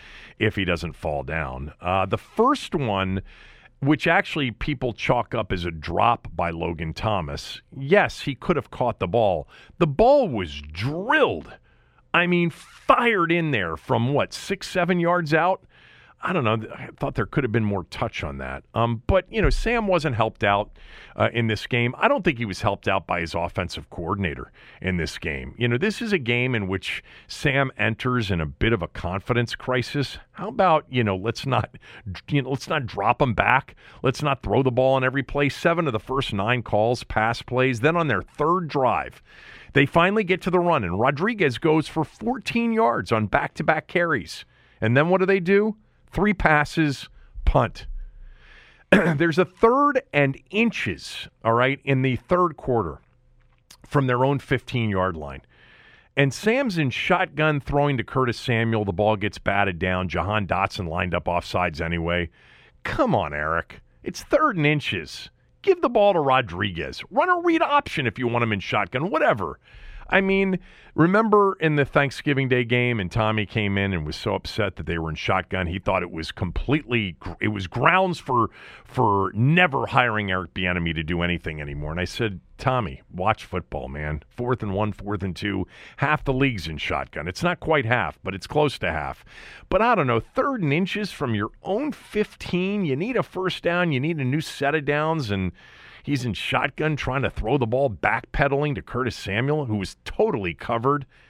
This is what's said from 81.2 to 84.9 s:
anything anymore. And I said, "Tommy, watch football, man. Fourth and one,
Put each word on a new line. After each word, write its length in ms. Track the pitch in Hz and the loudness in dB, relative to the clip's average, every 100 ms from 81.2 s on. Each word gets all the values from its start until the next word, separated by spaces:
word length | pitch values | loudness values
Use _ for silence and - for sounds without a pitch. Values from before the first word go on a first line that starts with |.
anything 400 | 87 87 85 78 | 0 -2 -4 -8
anymore. 300 | 73 71 73 | -8 -8 -6
And 80 | 82 | -4
I 60 | 90 | -6
said, 340 | - 113 92 - - | -4 -4 -6 -14 -6
"Tommy, 460 | 131 127 95 65 _ | -2 -2 -4 -10 _
watch 320 | 87 95 113 - | -2 0 0 -4
football, 420 | 90 - 73 65 | -8 -6 -8 -8
man. 360 | 69 76 73 - | -6 -6 -6 -8
Fourth 360 | - 120 123 | -8 -4 -2
and 100 | 104 | -2
one, 200 | 98 107 | -2 -2